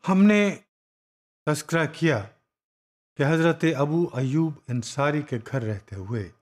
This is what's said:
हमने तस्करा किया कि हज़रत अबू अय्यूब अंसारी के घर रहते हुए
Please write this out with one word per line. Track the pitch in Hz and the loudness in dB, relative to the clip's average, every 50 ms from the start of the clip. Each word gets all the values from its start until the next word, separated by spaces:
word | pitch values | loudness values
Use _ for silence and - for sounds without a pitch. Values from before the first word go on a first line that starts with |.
| - | 0
हमने | - 190 190 202 208 208 208 208 202 - - _ _ _ _ _ _ _ _ _ _ _ _ _ _ _ _ _ | 2 4 6 6 6 6 4 2 0 -2 -6 _ _ _ _ _ _ _ _ _ _ _ _ _ _ _ _ _
तस्करा | 151 151 147 - - 165 165 160 151 156 | -2 -2 -2 -4 -2 -2 0 0 -2 -2
किया | - 165 165 139 107 98 - _ _ _ _ _ _ _ _ _ _ _ _ _ _ _ _ _ - | 0 2 2 2 2 -2 -8 _ _ _ _ _ _ _ _ _ _ _ _ _ _ _ _ _ -2
कि | 143 | 0
हज़रत | 139 165 160 160 170 160 160 - 151 - | 2 2 4 2 2 2 2 0 0 2
अबू | 131 143 147 156 170 175 170 - | 0 -2 0 0 0 0 -2 -2
अय्यूब | 131 135 131 139 160 165 160 147 - _ - | -4 -2 0 0 0 0 0 -4 -8 _ -6
अंसारी | 123 123 113 - - - 139 147 147 151 143 | -6 -6 -6 -6 -4 -2 0 0 0 -2 -4
के | - 139 113 | -4 -8 -8
घर | 110 - - 135 117 | -6 -6 -6 -4 -4
रहते | 110 107 98 - - 101 | -4 -6 -6 -10 -14 -14
हुए | 98 92 101 120 113 95 85 _ _ | -12 -8 -6 -6 -6 -6 -8 _ _